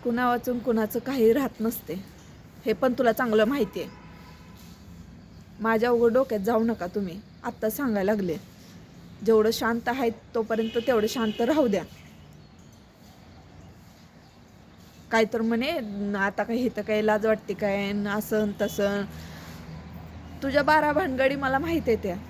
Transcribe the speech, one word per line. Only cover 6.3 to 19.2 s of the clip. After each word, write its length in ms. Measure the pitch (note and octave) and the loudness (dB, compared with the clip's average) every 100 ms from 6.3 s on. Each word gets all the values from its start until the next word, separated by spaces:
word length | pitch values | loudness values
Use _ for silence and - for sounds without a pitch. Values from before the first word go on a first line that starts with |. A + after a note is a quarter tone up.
| G#3+ | 0
जाऊ 240 | G3 A#3 | 2 2
नका 240 | A3+ A3 F3+ | 2 0 -4
तुम्ही, 320 | G#3 G3 F3+ - - | -4 -6 -8 -14 -10
आत्ता 260 | A#3+ - A3 | -10 -4 -4
सांगायला 420 | A3 C#4 G#3 F#3+ | -2 -2 0 0
लागले. 400 | G#3+ F#3 D3+ - - - - - - - - G3+ | 0 -2 -4 -8 -20 -20 -20 -20 -20 -20 -6 4
जेवढं 260 | A3 G#3+ | 6 6
शांत 360 | A3+ A3+ A#3 A3+ | 2 0 -2 -2
आहे 200 | B3+ A#3 | 0 0
तोपर्यंत 680 | A3+ - A#3 A3 A3 A3+ A#3 A3+ | -2 -8 -6 -2 0 0 -2 2
तेवढं 200 | A#3+ G#3+ | 2 2
शांत 340 | B3+ A3 G#3 | 0 -2 0
राहू 260 | A#3 D4+ B3+ | 0 4 4
द्या. 160 | G3 D#3+ - - - - - - - - - - - - - - - - - - - - - - - - - - - - - - - - | 2 -4 -16 -20 -20 -20 -20 -20 -20 -20 -20 -20 -20 -20 -20 -20 -20 -20 -20 -20 -20 -20 -20 -20 -20 -20 -20 -20 -20 -20 -20 -20 -20 -2
काय 140 | A3+ A3 | 0 2
तर 80 | A#3 | 0
म्हणे, 300 | A3+ A3+ C4 E4 G#3+ G3+ G3+ G3+ | 0 0 0 -4 -6 -6 -4 0
"आता 260 | G3 G3+ | -2 -2
काय 140 | G#3+ A#3 | -2 0
इथं 240 | B3 - | -2 -4
काय 200 | G#3 G#3+ | -2 0
लाज 240 | G#3+ G#3+ A3 | 2 2 2
वाटते 280 | G#3+ - | 0 -2
काय?" 380 | G3 G#3 G3 G3 | -4 -2 -2 -2
न 160 | G#3 G3+ | -2 -2
असं 400 | G3+ G#3+ G#3+ G#3+ | -4 -2 0 0
न 40 | G3+ | -2
तसं. 400 | G3+ - G3+ G3+ G3 - | -4 0 0 0 -4 -10